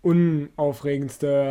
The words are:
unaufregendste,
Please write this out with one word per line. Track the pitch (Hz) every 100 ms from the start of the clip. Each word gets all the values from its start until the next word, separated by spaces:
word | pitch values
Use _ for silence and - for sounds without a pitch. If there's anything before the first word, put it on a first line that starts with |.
unaufregendste, | 180 175 170 151 147 - 147 131 143 139 135 - 143 143 139